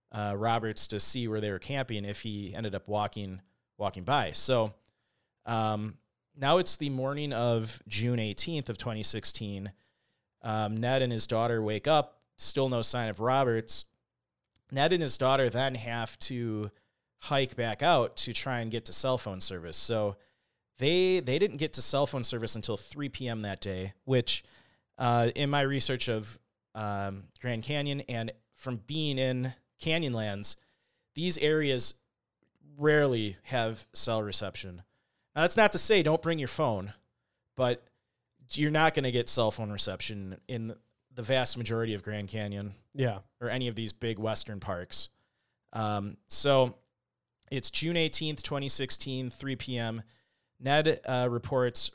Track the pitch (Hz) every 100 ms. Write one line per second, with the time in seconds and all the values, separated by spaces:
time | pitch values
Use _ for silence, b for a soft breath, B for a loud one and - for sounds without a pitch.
0 | _ 113 104 101 113 113 110 104 - 104
1 | - 123 117 107 104 95 - 139 127 107
2 | 101 101 113 104 95 101 110 95 - 104
3 | 104 107 98 95 - _ _ - 101 95
4 | 92 139 92 - - 123 107 - _ _
5 | _ _ _ _ - 113 110 107 107 -
6 | _ _ _ - 135 175 185 - 143 131
7 | 131 143 147 117 120 117 110 - - 104
8 | 120 120 107 101 - 156 135 104 123 110
9 | 104 110 - - 107 98 98 - _ _
10 | _ _ _ _ 113 110 107 110 123 131
11 | 127 113 - 113 117 113 107 107 147 156
12 | 147 - _ - - 143 135 120 113 123
13 | 113 98 120 135 131 113 110 - - _
14 | _ _ _ _ _ _ - 135 156 180
15 | 147 - 131 135 123 117 135 123 117 117
16 | 113 - - 123 117 107 104 - _ _
17 | _ _ - 139 131 - 117 107 151 156
18 | 113 - - 113 139 123 113 113 - -
19 | 131 127 107 92 - 92 82 78 - 117
20 | 104 101 _ _ _ _ _ - 135 175
21 | 185 185 127 143 196 139 151 - - 139
22 | 143 135 117 120 110 113 113 104 - 147
23 | 143 - 127 113 104 95 101 92 95 -
24 | - 127 113 - - b b b b -
25 | 123 120 117 - 143 143 139 139 - 127
26 | - 110 107 - _ _ _ 110 107 101
27 | 98 98 98 - 123 113 113 147 143 139
28 | - 120 113 - _ - 131 120 - 156
29 | 151 135 131 127 127 - _ - 160 160
30 | 151 117 107 101 104 - _ _ _ _
31 | _ - 180 170 147 156 143 127 - -
32 | _ _ _ _ _ _ 147 143 151 151
33 | 143 117 107 92 - 127 113 110 - -
34 | - 110 104 95 98 - 95 87 - _
35 | _ _ _ 143 175 226 208 170 - 208
36 | 151 160 165 160 131 - 147 101 98 -
37 | _ _ _ _ _ - 127 120 - _
38 | _ _ _ _ 127 143 151 151 160 156
39 | 131 120 120 - 110 - 107 101 - 95
40 | - 104 95 95 - 120 113 - _ _
41 | _ 127 113 131 127 123 110 113 113 104
42 | 104 107 98 110 104 101 101 101 _ 143
43 | 127 95 - - 120 127 123 107 110 -
44 | 117 107 110 107 - 101 - 87 90 -
45 | - _ _ _ _ _ _ 117 107 104
46 | 101 - - - 143 135 127 - _ _
47 | _ _ _ _ - 139 - - 160 170
48 | 160 - 156 151 - 143 139 - 131 -
49 | 139 131 127 - 135 127 - 123 113 113
50 | - _ _ _ _ _ 131 147 156 -
51 | - 127 123 120 - 135 123 120 -